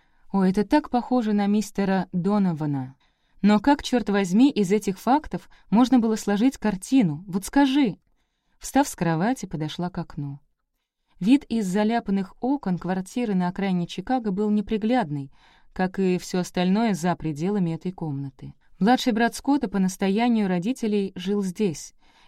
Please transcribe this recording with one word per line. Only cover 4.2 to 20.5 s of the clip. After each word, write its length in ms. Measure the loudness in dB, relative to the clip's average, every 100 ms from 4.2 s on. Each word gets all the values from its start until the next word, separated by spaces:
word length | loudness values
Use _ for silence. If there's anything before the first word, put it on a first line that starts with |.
| 2 4 4
из 220 | 4 2
этих 280 | 2 0 -4
фактов 480 | 0 0 0 -10 -12 -14 2
можно 300 | 4 6 6
было 160 | 4 0
сложить 420 | 0 2 2 0
картину? 640 | -4 -4 0 2 2 0 -6
Вот 180 | -6 0
скажи. 540 | 2 4 4 0 -2 _ _ _ _ _ _
Встав 300 | -2 0 0
с 80 | -2
кровати, 500 | -2 0 0 -4 -6
подошла 460 | -8 -8 -6 -8
к 60 | -6
окну. 400 | -10 -10 -10 -12 _ _ _ _ _ _ _ -4
Вид 260 | 2 2 2
из 220 | -4 -2
заляпанных 680 | 0 0 0 -2 -4 -4 -6
окон 380 | -4 -2 -2 -4
квартиры 560 | -4 -4 -4 -4 -2 0
на 120 | -2
окраине 380 | -2 -2 -2 -4
Чикаго 460 | -8 -4 -2 -2
был 180 | -2 0
неприглядный, 800 | 0 -2 -2 0 0 0 -6 -8 -16 _ _ -12
как 280 | -4 -4 0
и 180 | 0 0
все 220 | -2 -4
остальное 560 | -2 0 2 2 2 0
за 200 | -2 -2
пределами 600 | -4 -4 -2 0 -2 -4
этой 160 | -8
комнаты. 640 | -8 -8 -6 -8 -12 -20 -20 _ 0
Младший 340 | 2 2 2
брат 220 | 0 0 -2
Скотта 320 | -2 0 0
по 100 | 0
настоянию 680 | -2 0 -2 0 2 0
родителей 680 | 0